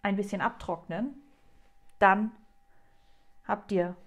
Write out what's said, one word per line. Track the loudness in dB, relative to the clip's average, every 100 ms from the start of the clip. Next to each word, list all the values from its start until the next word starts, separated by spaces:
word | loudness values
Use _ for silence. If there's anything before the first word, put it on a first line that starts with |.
ein | 0 -2
bisschen | -2 -2
abtrocknen, | -4 -4 -8 -8 -6 -6 -6 -8 -20 -20 -20 -20 -20 -20 -20 4
dann | 6 6 0 -6 -20 -20 _ -20 -20 -20 -20 -20 -20 -20 -6
habt | -6 0
ihr | 0 0 -4